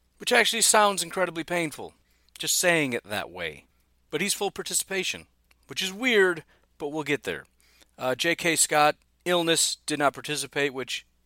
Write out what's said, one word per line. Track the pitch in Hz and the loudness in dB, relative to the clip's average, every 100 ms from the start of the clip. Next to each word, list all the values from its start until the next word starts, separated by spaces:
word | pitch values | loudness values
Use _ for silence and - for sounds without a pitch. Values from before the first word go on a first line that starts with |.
| _ - | _ -10
which | - | 0
actually | 240 214 226 | 2 2 2
sounds | - 220 208 190 | 4 6 4 2
incredibly | 165 190 175 165 | -4 -2 -2 -4
painful, | 156 175 160 - 90 - _ _ _ - | -4 -2 -4 -6 -16 -16 _ _ _ -8
just | 160 - | -2 2
saying | 180 165 139 | 4 4 2
it | 120 | -2
that | - 104 - | -4 -6 -6
way. | 90 82 76 _ _ _ _ _ | -8 -8 -10 _ _ _ _ _
But | 151 | -4
he's | 196 | -2
full | - 202 | -2 -4
participation, | - - 180 - 190 180 185 78 _ _ _ - | -6 -6 -4 -4 -4 -4 -6 -12 _ _ _ -14
which | - | -8
is | 190 | -8
weird, | 196 254 214 185 160 - _ _ - | -2 2 6 4 2 -8 _ _ -10
but | 147 | -8
we'll | 156 | -4
get | 143 139 | -2 -2
there. | 98 76 - _ _ _ _ - | -2 -8 -10 _ _ _ _ -6
Uh, | 127 | -2
J | 127 170 165 | 0 0 0
K | 170 | 0
Scott, | 151 - 151 151 - _ _ 175 | 2 2 4 4 2 _ _ 0
illness, | 175 165 156 - - | 2 2 2 0 -4
did | - 147 | -4 0
not | 139 | 0
participate, | 135 123 147 135 147 143 | 0 -6 -6 -4 -2 -2
which, | 131 123 - - _ | -2 -8 -8 -10 _